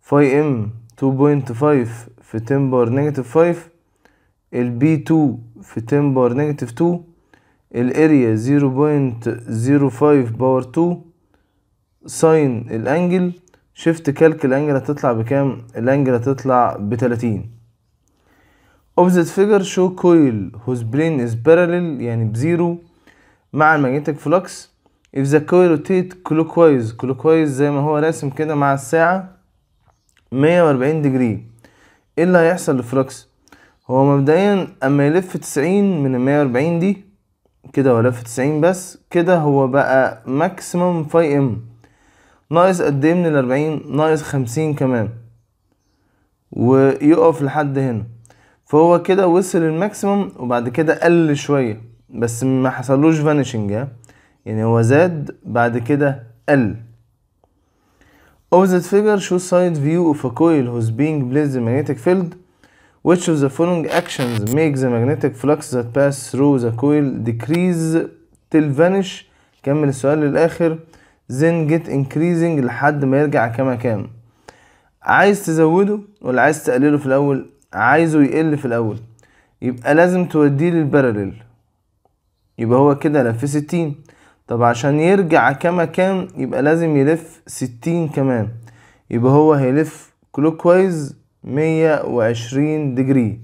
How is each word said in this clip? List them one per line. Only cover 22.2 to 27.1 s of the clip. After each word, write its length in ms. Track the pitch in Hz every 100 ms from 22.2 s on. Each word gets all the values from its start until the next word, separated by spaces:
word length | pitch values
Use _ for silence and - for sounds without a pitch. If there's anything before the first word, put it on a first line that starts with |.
بزيرو، 540 | 113 113 147 170 175 170 - _ _ _ _ _ _
مع 240 | 135 156 156
المagnetic 380 | 135 135 151 143 143
flux. 220 | 175 185 - - _ _ _ _ 135
If 100 | 139
the 140 | 151
coil 360 | 151 175 180 151
rotate 380 | 151 185 180 - -
clockwise، 640 | 156 160 - 165 135 113 117
clockwise 420 | 127